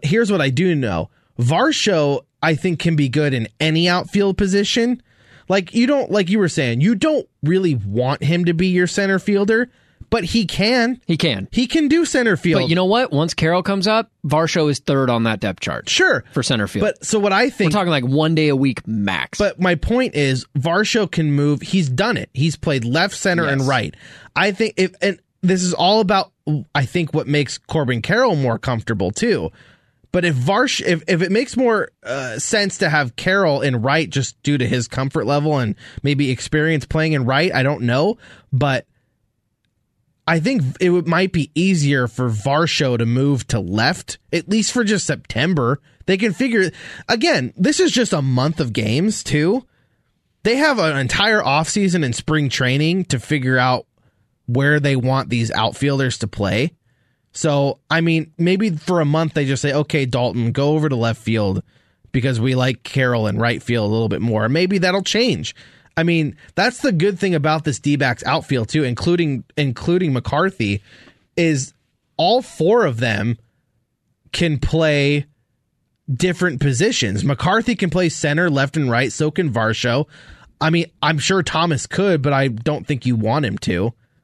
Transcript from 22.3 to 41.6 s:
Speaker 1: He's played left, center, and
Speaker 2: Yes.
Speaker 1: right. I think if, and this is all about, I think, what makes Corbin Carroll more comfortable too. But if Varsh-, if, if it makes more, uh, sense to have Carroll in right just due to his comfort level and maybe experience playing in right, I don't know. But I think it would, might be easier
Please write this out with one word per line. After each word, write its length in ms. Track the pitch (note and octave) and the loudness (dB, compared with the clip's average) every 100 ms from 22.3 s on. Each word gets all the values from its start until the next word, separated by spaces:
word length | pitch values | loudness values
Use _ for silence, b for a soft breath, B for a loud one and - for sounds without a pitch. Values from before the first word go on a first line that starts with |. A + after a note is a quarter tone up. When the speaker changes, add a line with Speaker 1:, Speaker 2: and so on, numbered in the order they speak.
Speaker 1:
He's 220 | - D#3+ - | -2 -2 -2
played 300 | - C3+ A#2 | -2 -2 0
left, 300 | C#3+ G3 - | 0 0 -2
center, 300 | G3 F3 D#3+ | -2 0 0
and 160 | C#3 | 0
Speaker 2:
Yes. 60 | C3 | 0
Speaker 1:
right. 260 | C3 - B B B B - | 0 -2 B B B B -2
I 160 | G3 | 0
think 240 | F#3+ A3 - | 0 -2 0
if, 160 | F#3 - | -2 0
and 180 | G3 F#3+ _ _ | -4 -4 _ _
this 220 | F3+ F#3 | 0 0
is 100 | F3+ | 0
all 260 | F3 F3 G#3+ | 0 2 4
about, 300 | G3 G3 - _ - D3+ - C#3+ | 2 0 -2 _ -4 -4 -2 -2
I 100 | B2+ | -2
think, 280 | F3 D#3+ | -2 -2
what 140 | D#3 - | -2 0
makes 300 | D3 C#3 - | 0 -2 -6
Corbin 440 | - E3 B2+ A#2+ | -4 -2 0 -2
Carroll 340 | - G#3 B3+ D#3+ | 0 2 2 2
more 240 | C3 A2 | 0 -2
comfortable 520 | - A#2 - A2+ F#2 | -2 -4 -2 -2 -2
too. 400 | - A#3+ E3 D#2+ b b b b b _ | -2 0 0 -2 b b b b b _
But 140 | F3+ F3 | -2 0
if 100 | C3+ | 0
Varsh-, 460 | B2+ G3+ C4+ - - | 0 2 2 0 -2
if, 180 | E3 - | -2 0
if 140 | F3 | 0
it 100 | F3+ | 2
makes 240 | G3+ C#4 A#3 | 0 0 0
more, 320 | B3+ G#3+ - _ | 2 0 -2 _
uh, 340 | A2 C3+ B2+ A#2 | -8 -8 -6 -8
sense 420 | - G#3+ G3+ - | -2 0 0 0
to 100 | D#3+ | 0
have 260 | D3+ B2+ - | 2 0 -4
Carroll 460 | - G3 F3+ C#3 | 0 2 2 2
in 200 | C#3 B2 | 0 0
right 280 | A#2+ D#3 B2+ | 0 0 0
just 320 | C3+ C3 - | -2 -4 -4
due 140 | - C#3+ | -2 0
to 100 | B2 | 0
his 220 | B2+ A#2 | -2 -2
comfort 360 | - C3+ D#3 A2+ | -4 -4 -2 0
level 320 | C#3+ D3+ D3 | 0 0 0
and 160 | A#2 - B B | -2 -4 B B
maybe 260 | C#3+ C#3 C#3+ | -2 0 0
experience 520 | B2 - D3+ D#3 D#3 - | -2 -2 0 2 0 -2
playing 280 | D#3+ D#3+ | -2 0
in 100 | D3+ | 0
right, 280 | A#2+ C3 F3+ - | 0 0 0 0
I 80 | |
don't 200 | C3 D3 | 0 0
know. 340 | A#2+ B2 F3 A#3 B B _ | 0 0 0 -2 B B _
But 340 | C3 C#3+ C3 - _ _ _ _ _ _ _ _ _ _ _ _ _ - | -2 0 -2 -6 _ _ _ _ _ _ _ _ _ _ _ _ _ -2
I 120 | E3 | 0
think 220 | E3+ C4+ C3 - | 0 0 -2 0
it 100 | F3+ | 2
would, 160 | F3 E3 | 2 2
might 240 | E3+ F#3+ | 0 2
be 200 | E3+ C#3+ | 0 -2
easier 520 | - | 0